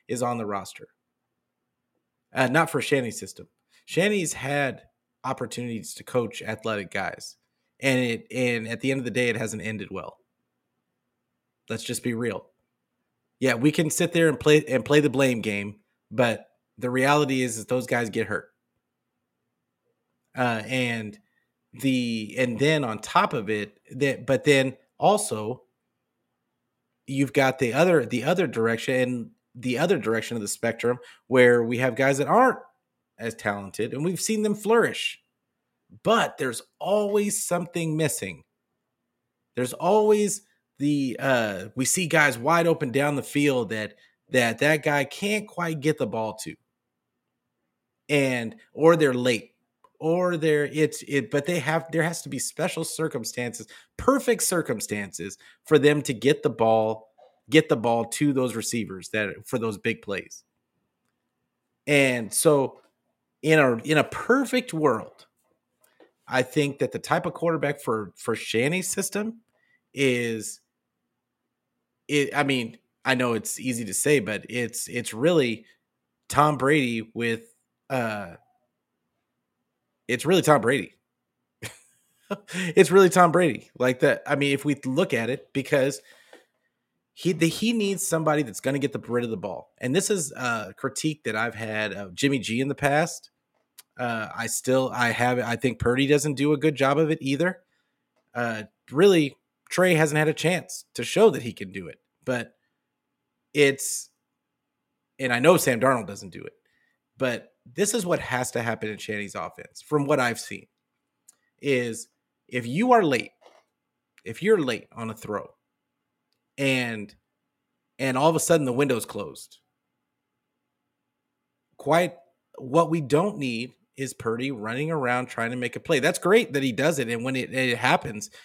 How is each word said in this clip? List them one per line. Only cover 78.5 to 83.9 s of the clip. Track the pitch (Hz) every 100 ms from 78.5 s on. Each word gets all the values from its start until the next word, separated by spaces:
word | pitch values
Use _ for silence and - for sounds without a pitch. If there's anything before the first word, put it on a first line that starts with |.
| _ _ _ _ _ _ _ _ _ _ _ _ _ _ _ -
it's | 120 143
really | 190
Tom | 151 143
Brady. | 113 131 85 _ _ _ _ _ _ _
<laughs> | - - _ _ _ _ - 202 -
It's | 180 180 190 156
really | 190 185
Tom | 185 175
Brady. | 175 165 - - -
Like | 127